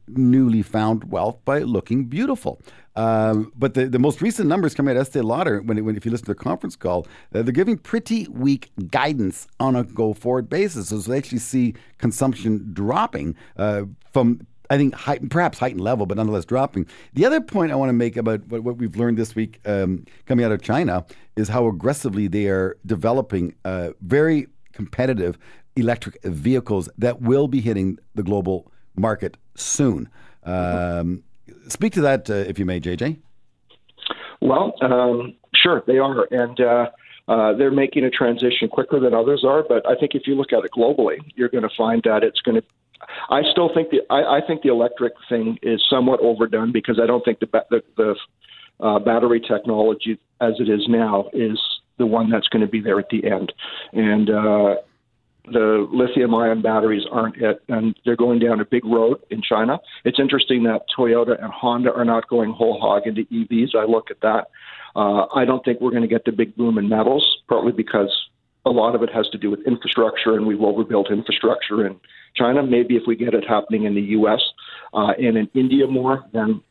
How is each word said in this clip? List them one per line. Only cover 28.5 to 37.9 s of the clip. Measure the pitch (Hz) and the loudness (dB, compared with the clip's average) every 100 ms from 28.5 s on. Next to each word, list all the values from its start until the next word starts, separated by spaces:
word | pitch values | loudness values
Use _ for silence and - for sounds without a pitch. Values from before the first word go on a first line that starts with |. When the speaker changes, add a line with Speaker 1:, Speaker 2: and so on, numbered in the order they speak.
| 92 - - - 92 | -4 -8 -20 -12 -2
Speaker 1:
market | 110 110 90 - - - | -2 -2 -6 -10 -20 -14
soon. | - - 139 80 - - - - - | -4 0 0 0 -8 -16 -20 -16 -6
Um, | 90 87 90 87 87 85 90 - - - - - | -4 -2 -2 -4 -4 -4 -6 -12 -20 -20 -20 -14
speak | - 214 | -4 -2
to | 180 | 0
that, | 143 135 - | 2 0 -2
uh, | |
if | 101 98 92 | -4 -4 -4
you | 92 | -2
may, | 90 | -2
J | 87 90 | -4 -4
J. | 135 156 - - _ _ _ _ _ - - - - - | -4 -6 -16 -20 _ _ _ _ _ -16 -12 -12 -14 -2
Speaker 2:
Well, | 131 139 202 - | 2 2 0 0
um, | 127 123 123 120 123 - _ | 2 2 2 0 -6 -14 _
sure, | - 180 139 - | 2 4 2 4
they | 131 | 2
are. | 135 127 - | 2 0 0
And, | 127 120 123 | 0 -2 0
uh, | 123 120 117 - - - - | 4 4 2 -6 -20 -16 -2
uh, | 113 107 | 2 2
they're | 107 135 | 4 4
making | 139 135 | 4 2